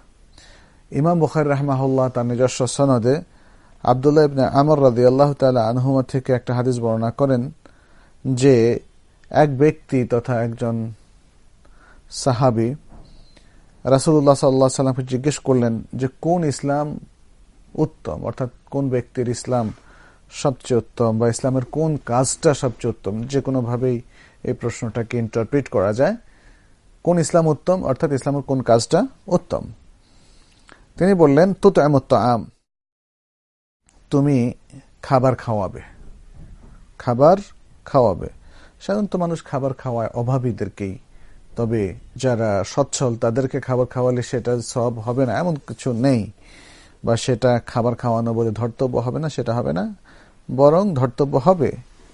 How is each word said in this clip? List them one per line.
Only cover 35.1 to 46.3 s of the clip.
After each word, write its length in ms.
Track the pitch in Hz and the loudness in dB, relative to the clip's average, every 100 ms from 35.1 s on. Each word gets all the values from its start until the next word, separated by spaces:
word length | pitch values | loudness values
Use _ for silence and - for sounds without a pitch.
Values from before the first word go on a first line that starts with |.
| 131 131 123 | 2 2 0
খাওয়াবে, 440 | - 107 95 - - - - - - - - - - - - - | -2 -4 -4 -8 -18 -20 -20 -20 -20 -20 -20 -20 -20 -20 -20 -10
খাবার 380 | - 120 143 196 - - - - | -4 4 4 4 0 -20 -20 -20
খাওয়াবে। 440 | - 139 117 87 - - - - - _ | -2 2 2 0 -8 -16 -20 -20 -20 _
সাধারণত 360 | - 202 202 185 | -4 -4 -2 -4
মানুষ 280 | 170 165 | -4 -6
খাবার 300 | - 139 131 | -6 -4 -4
খাওয়ায় 360 | 120 131 117 110 | -6 -6 -4 -4
অভাবীদেরকেই, 840 | 120 117 135 123 104 101 - 101 95 - - - - - - | -4 -2 -2 -2 -4 -8 -8 -8 -10 -16 -20 -20 -20 -14 -6
তবে 380 | 117 113 98 - - - | -2 -2 -2 -6 -16 -6
যারা 480 | 131 117 113 101 95 | -2 0 0 -2 -2
সচ্ছল 500 | - 139 - 131 117 | -4 -4 -2 -4 -2
তাদেরকে 440 | 117 117 131 139 | -2 -2 -2 -4
খাবার 260 | 120 127 123 | -4 -2 -2
খাওয়ালে 360 | 131 123 123 | -2 -2 -2
সেটা 380 | 117 127 113 120 | -4 -4 -2 -4
সওয়াব 360 | 113 127 120 120 | -4 -4 -4 -4
হবে 280 | 110 123 131 | -4 -2 -2
না 120 | 113 | -2
এমন 180 | 180 151 | -2 -4
কিছু 360 | - 120 139 | -8 -8 -6
নেই, 380 | 117 135 123 101 | 0 2 0 -2